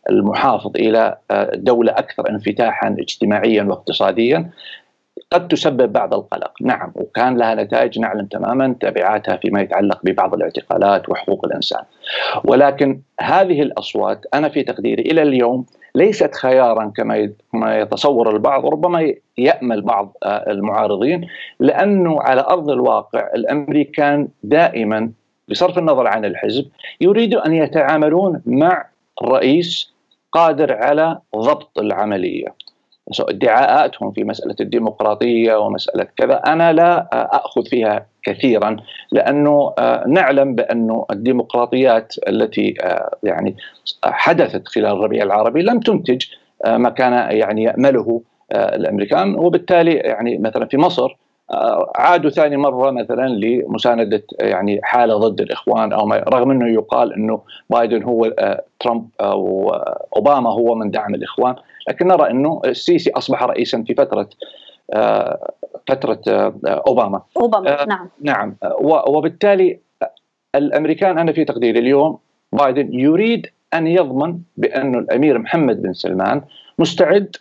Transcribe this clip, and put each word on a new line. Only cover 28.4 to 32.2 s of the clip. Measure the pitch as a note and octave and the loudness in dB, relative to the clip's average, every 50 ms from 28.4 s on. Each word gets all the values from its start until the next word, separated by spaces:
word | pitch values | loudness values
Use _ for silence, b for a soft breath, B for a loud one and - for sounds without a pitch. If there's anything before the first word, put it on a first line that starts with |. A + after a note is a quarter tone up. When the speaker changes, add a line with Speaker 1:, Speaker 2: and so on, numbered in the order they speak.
| - | -4
Speaker 1:
مع | A#2 B2 C3+ D#3 F3 F#3 D#3 - - _ _ _ _ _ - - | -2 2 2 4 4 2 0 -4 -12 _ _ _ _ _ -6 0
رئيس | A#2+ C3 C3 - C3 C#3+ E3+ E3+ E3+ E3+ - - _ _ _ _ _ _ _ _ _ | 0 2 2 4 4 2 2 2 -2 -6 -8 -10 _ _ _ _ _ _ _ _ _
قادر | - E3 E3+ E3 D3 C#3 D#3 C3+ B2 | 2 2 4 4 4 2 0 0 0
على | G#2+ A#2 C#3 D3 D#3 D#3 D#3+ E3 - _ _ - | 0 0 2 2 2 2 0 -2 -6 _ _ -6
ضبط | A2 A2 C3 D3+ D3 - _ _ - | 0 0 0 0 0 -4 _ _ -4
العملية. | G#2+ G#2 F#2+ F2 G#2+ G#2+ G2+ F#2+ | -4 -2 -2 -2 -2 -2 -2 -2